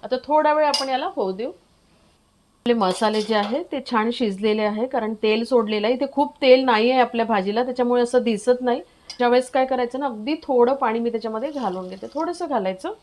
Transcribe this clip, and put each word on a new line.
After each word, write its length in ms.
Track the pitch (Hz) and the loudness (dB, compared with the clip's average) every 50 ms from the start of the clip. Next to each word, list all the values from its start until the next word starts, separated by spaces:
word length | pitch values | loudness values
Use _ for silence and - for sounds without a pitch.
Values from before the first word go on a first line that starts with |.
| - | -4
आता 140 | 208 254 254 - | -4 -6 -6 -2
थोडा 280 | - 294 302 302 302 302 | 2 2 4 4 4 4
वेळ 140 | 311 311 | 4 2
आपण 220 | 294 277 - 277 269 | 2 2 0 -2 -2
याला 220 | 262 254 294 370 359 | -2 -2 -4 -4 -4
होऊ 160 | 294 214 190 185 | -4 -4 -4 -4
देऊ. 200 | 190 226 285 370 - _ _ _ _ _ _ _ _ _ _ _ _ _ _ _ _ _ _ _ _ | -6 -8 -10 -10 -14 _ _ _ _ _ _ _ _ _ _ _ _ _ _ _ _ _ _ _ _
आपले 160 | _ 240 240 | _ 0 0
मसाले 480 | 233 202 185 180 - 226 214 214 214 208 | 2 2 0 0 0 0 0 0 0 -2
जे 120 | 208 226 | 0 0
आहे 280 | 214 202 202 226 294 349 | 0 0 0 -4 -4 -4
ते 180 | - - 277 262 - | -4 -8 -8 -6 -2
छान 200 | 247 220 214 226 | -2 0 0 0
शिजलेले 520 | 240 - 254 208 196 190 208 220 214 214 214 | -2 -2 -2 -2 -2 -2 -2 0 0 0 0
आहे, 240 | 208 208 214 233 | -2 -2 -2 -4
कारण 280 | 254 - 247 214 214 226 | -2 -2 -4 -4 -4 -6
तेल 300 | 214 - 214 214 226 233 | -2 0 0 2 2 0
सोडलेलं 420 | 226 262 240 226 208 214 208 208 | 2 2 2 2 2 -2 -2 0
आहे. 100 | 220 254 | 0 0
इथे 100 | 247 277 269 - | 0 -2 -4 0
खूप 240 | 277 294 - - _ - | 0 -2 -2 -2 _ 6
तेल 180 | 262 254 262 | 8 8 8
नाही 300 | 269 254 233 214 220 240 | 8 4 2 4 4 4
आहे 100 | 262 262 | 4 4
आपल्या 240 | 247 233 240 233 226 | 2 2 2 -2 0
भाजीला, 400 | 214 226 202 185 202 202 226 254 | 0 0 -2 0 0 -2 -2 -2
त्याच्यामुळे 380 | 254 247 254 247 240 240 247 240 | -2 -2 -2 0 2 2 2 2
असं 200 | 240 247 254 214 | 2 2 0 2
दिसत 380 | 233 226 196 - 247 247 247 | 2 -2 0 2 0 0 2
नाही. 200 | 254 247 240 277 359 _ _ _ _ _ - - | 2 -2 -2 -2 -4 _ _ _ _ _ -6 0
त्यावेळेस 320 | 247 240 240 247 254 254 | 2 4 4 2 2 2
काय 160 | - 277 269 | 0 0 0
करायचं 340 | 262 262 254 247 240 247 262 | 2 0 -2 -2 -4 -4 -6
ना, 60 | 294 | -6
अगदी 280 | 277 233 214 214 254 311 320 - | -6 -6 -6 -6 -6 -6 -6 -2
थोडं 320 | - 269 247 240 240 277 | 0 4 4 4 4 4
पाणी 240 | 269 269 226 220 233 | 0 0 -2 -2 -2
मी 120 | 233 240 | -2 -2
त्याच्यामध्ये 400 | 226 226 226 226 220 220 240 302 | -4 -4 -6 -6 -6 -6 -6 -6
घालून 380 | 294 285 247 196 180 185 185 185 | -6 -4 -6 -4 -4 -6 -8 -10
घेते, 180 | 190 190 214 | -12 -14 -14
थोडंसं 400 | 226 - 285 330 349 349 339 359 311 | -10 -6 -6 -6 -4 -4 -6 -6 -4
घालायचं 440 | 285 226 190 190 190 185 - 339 440 - | -4 -2 -2 -2 -6 -6 -8 -12 -12 -12